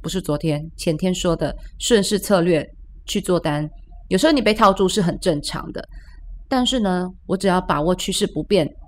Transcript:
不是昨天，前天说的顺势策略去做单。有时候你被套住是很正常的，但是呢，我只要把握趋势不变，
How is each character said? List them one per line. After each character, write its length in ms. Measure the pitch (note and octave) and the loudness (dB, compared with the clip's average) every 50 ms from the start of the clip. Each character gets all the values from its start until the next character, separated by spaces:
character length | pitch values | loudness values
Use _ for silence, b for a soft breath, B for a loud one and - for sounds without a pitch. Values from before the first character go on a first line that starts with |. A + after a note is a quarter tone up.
| - | -10
不 60 | E3 | -6
是 120 | F3+ F#3+ | -6 -4
昨 160 | - - D3 | -2 -2 -4
天， 240 | D3 - D#3+ D3 D3+ D#3 D#3+ - | -2 0 -2 -2 -2 -4 -10 -12
前 180 | - - F3 D#3+ | -4 -2 -2 -2
天 160 | D#3 F#3 F#3 F3+ | 0 0 -2 -2
说 220 | - - F3 E3 | 0 0 0 0
的 200 | - D#3+ - - b b b b b | 0 -2 -4 -4 b b b b b
顺 240 | - - A#3+ G3+ F#3+ | 0 4 4 4 4
势 160 | - G#3+ F#3 | 2 0 -2
策 220 | F#3+ - G3+ F3 | 2 2 2 4
略 220 | E3+ F3+ E3+ D3 - - - - - - - - - | 4 4 2 2 0 -4 -14 -20 -20 -20 -20 -18 -12
去 160 | - - G3+ | -4 -4 -4
做 180 | F3+ - F3+ E3 | 0 0 0 0
单。 280 | - D#3+ D3 D3+ D3+ D3+ - - - - - - - - | 0 -2 -2 -2 -4 -6 -8 -14 -20 -20 -20 -20 -6 -2
有 80 | F#3 | 0
时 100 | F#3 D4 | 4 4
候 60 | D#4+ D4+ | 4 4
你 80 | C4+ | 4
被 120 | G#3+ G#3+ A3 | 4 2 4
套 200 | A3 A3 G3 F#3+ | 6 6 4 6
住 140 | - F#3+ F3+ | 4 2 0
是 120 | - G#3+ | 2 2
很 160 | E3+ F3 - - | 0 0 -2 0
正 220 | - F#3 D#3 D3 | 0 0 0 0
常 300 | - - - - - - | -2 -6 -8 -8 -8 -10
的， 100 | - - - b b b b b b b b b - - - - | -12 -12 -12 b b b b b b b b b -16 -16 -8 -2
但 160 | C#4 B3+ B3 | 0 0 0
是 140 | - C4 B3 | 2 0 0
呢， 280 | G#3 F#3+ F3+ F3+ F#3 F#3 - - - | 0 0 0 0 -2 -4 -8 -14 -6
我 120 | - F#3 | -4 -4
只 100 | F#3+ - | 0 2
要 140 | F#3+ F3 F#3 | 2 2 2
把 200 | F3+ F3+ D3+ D3 | 0 -2 -2 0
握 140 | D3+ F3+ F3+ | 2 0 0
趋 160 | F3+ - G3 | 0 -2 -4
势 160 | F#3 - - | -2 -2 -2
不 160 | - - D3+ D#3 | -2 -2 -6 -2
变， 240 | - G#3 F3+ D3 - - - - | 2 2 2 2 0 -4 -12 -18